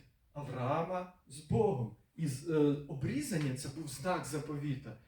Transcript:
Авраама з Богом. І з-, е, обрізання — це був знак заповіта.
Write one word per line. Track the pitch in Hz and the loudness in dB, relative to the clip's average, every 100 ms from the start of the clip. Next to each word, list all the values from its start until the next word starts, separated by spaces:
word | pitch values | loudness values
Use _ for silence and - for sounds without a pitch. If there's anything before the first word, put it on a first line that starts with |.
| - _ _ | -16 _ _
Авраама | 147 139 123 123 160 175 180 180 - - | -10 -6 -2 2 2 0 -2 -6 -12 -18
з | - | -10
Богом. | - 226 208 135 113 - _ - | 2 4 4 2 -2 -6 _ -4
І | 151 | -2
з-, | 123 - | -2 2
е, | 156 147 143 - | 6 6 4 -2
обрізання — | 147 175 262 285 170 143 123 | -4 -2 -2 0 0 0 -2
це | - | -4
був | 160 147 | -8 -8
знак | - 185 180 | -4 -2 -2
заповіта. | - 147 147 147 147 127 110 - | -2 -4 -4 -4 -2 -4 -6 -14